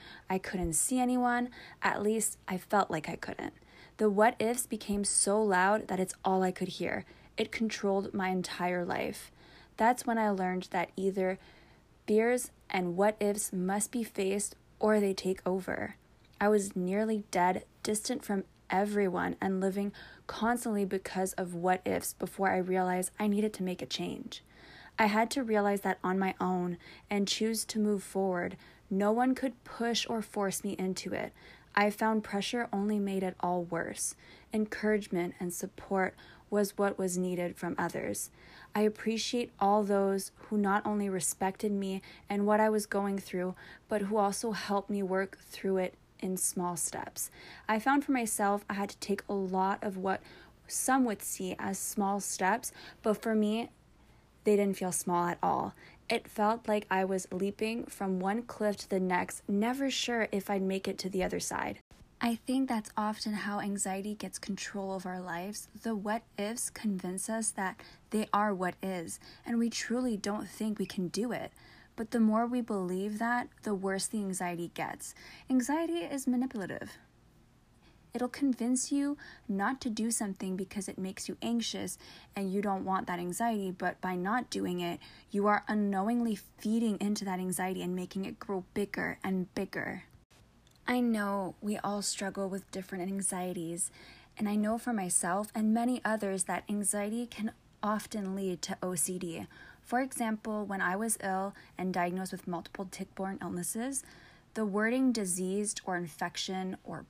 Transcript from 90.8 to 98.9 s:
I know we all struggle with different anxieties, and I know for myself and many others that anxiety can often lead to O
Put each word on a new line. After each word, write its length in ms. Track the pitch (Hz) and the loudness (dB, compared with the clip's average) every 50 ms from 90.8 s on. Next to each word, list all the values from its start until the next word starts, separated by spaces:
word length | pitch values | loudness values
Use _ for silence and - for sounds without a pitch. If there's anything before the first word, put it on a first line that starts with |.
| - | -4
I 140 | - 247 247 | 0 0 2
know 540 | 247 240 226 214 202 202 196 202 190 175 - - - | 2 2 2 2 0 0 0 0 -2 -4 -6 -6 -4
we 160 | 208 208 - | -4 -2 -2
all 240 | - 202 202 208 196 | -2 -2 -2 -2 -2
struggle 480 | - - - 202 196 196 196 196 190 | -4 -4 -4 -4 -4 -4 -4 -4 -4
with 200 | 190 196 190 - | -4 -6 -8 -8
different 400 | - 196 190 - 196 185 175 190 | -10 -10 -8 -6 -6 -6 -4 -4
anxieties, 800 | 196 196 196 - 196 185 180 185 180 180 165 160 175 175 - - - - - - - - - - _ | -2 -2 -2 -2 -2 -2 -4 -4 -4 -4 -4 -6 -4 -4 -4 -4 -6 -10 -20 -20 -20 -20 -20 -20 _
and 100 | - 214 | -4 -2
I 80 | 208 208 | 0 2
know 220 | 214 208 208 226 | 2 2 2 0
for 160 | 233 - 247 233 | 0 -2 -2 -2
myself 560 | 214 190 180 180 - - 175 175 196 208 - - | -2 -2 0 0 0 2 2 0 -2 -2 -4 -4
and 180 | - 214 214 220 | 0 2 4 4
many 300 | 233 233 247 254 240 - | 4 4 2 0 0 0
others 400 | 208 220 214 214 196 190 190 - | 0 0 0 0 -2 -2 -2 -2
that 200 | - 180 - - - | -2 -2 -4 -4 -4
anxiety 560 | 208 208 202 196 - 208 202 208 220 233 247 | -4 -2 0 0 0 0 -2 -2 -4 -4 -6
can 280 | 233 - - 208 220 - - _ - - _ - | -6 -6 -6 -6 -6 -6 -8 _ -20 -10 _ -2
often 540 | 208 214 208 - - - 214 196 190 190 | -2 0 -2 -4 -6 -6 -6 -4 -4 -4
lead 240 | 196 196 190 180 165 | -2 -2 -2 -2 -4
to 160 | - - 190 - - | -4 -6 -6 -4 -4
O 120 | 185 | -2